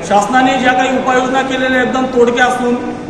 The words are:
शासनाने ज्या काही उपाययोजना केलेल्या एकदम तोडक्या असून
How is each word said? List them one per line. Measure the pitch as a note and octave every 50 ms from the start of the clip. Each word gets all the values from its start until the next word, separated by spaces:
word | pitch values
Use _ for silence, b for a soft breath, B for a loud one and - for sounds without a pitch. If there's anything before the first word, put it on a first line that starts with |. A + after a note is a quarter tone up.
| -
शासनाने | - G3+ G#3 G#3 B3+ B3+ B3+ B3+ C4 C4+
ज्या | B3+ A#3 B3+
काही | B3+ B3+ C4 C4 C4 A#3+
उपाययोजना | B3+ B3+ B3+ B3+ B3+ B3+ C4 C4+
केलेल्या | C4 C4 B3+ B3+ C4 B3+ B3+ B3+
एकदम | B3 A3+ A3 C4 B3+
तोडक्या | B3+ B3+ B3 A#3+ A#3 A#3+ B3+ B3+
असून | A#3+ - A#3+ B3 A#3+ A#3+ B3 - - - - -